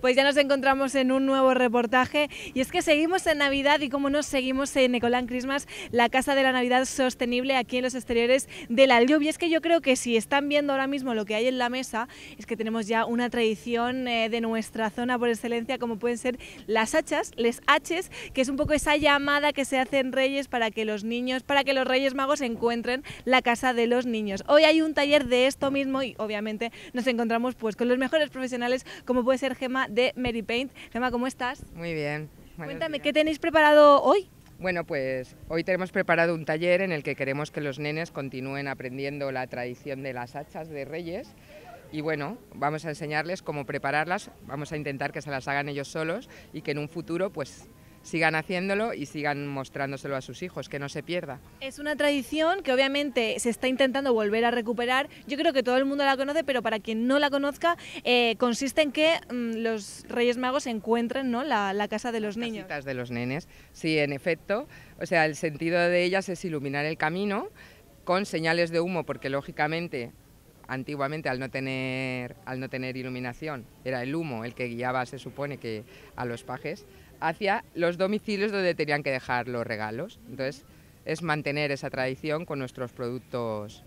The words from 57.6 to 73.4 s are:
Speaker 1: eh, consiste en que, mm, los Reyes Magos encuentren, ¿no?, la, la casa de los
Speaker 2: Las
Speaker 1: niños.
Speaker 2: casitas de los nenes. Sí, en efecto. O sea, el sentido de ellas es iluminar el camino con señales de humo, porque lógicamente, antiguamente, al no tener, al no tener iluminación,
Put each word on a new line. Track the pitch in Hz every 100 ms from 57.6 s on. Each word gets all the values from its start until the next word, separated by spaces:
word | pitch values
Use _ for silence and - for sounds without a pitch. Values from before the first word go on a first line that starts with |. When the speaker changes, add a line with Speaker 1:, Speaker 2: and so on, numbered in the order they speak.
| 339 339 - 330
Speaker 1:
eh, | - 240 233 220
consiste | 247 233 277 277
en | 302
que, | 262 311 330 -
mm, | 247 233 220
los | 226 220 196 - -
Reyes | 240 240 240
Magos | 254 269 294
encuentren, | 226 208 226 233 262 262
¿no?, | 233
la, | 294 233 202
la | 196 208
casa | 214 247
de | 233
los | 214 202
Speaker 2:
Las |
Speaker 1:
niños. | 233 220 190
Speaker 2:
casitas | 147 135
de | 127
los | 123
nenes. | 120 120 139 - - -
Sí, | - 165 156
en | 147
efecto. | 139 185 165 - 202 294 - - -
O | 170
sea, | 175 156
el | 147
sentido | 170 147 165 175
de | 175 175
ellas | 180 190 190
es | 175
iluminar | 185 156 139 139 147
el | 156
camino | 156 170 208 202 381 - - - - -
con | - 180 202
señales | 170 160 165 170
de | 165
humo, | 170 180 151
porque | 131 139
lógicamente, | 135 139 151 151 165 170 139 117 - - - - - -
antiguamente, | 127 131 147 139 156 143
al | 127
no | 131
tener, | 135 135 131 131 131 131 127 123 - -
al | 131
no | 131
tener | 135 131 127
iluminación, | 127 127 127 120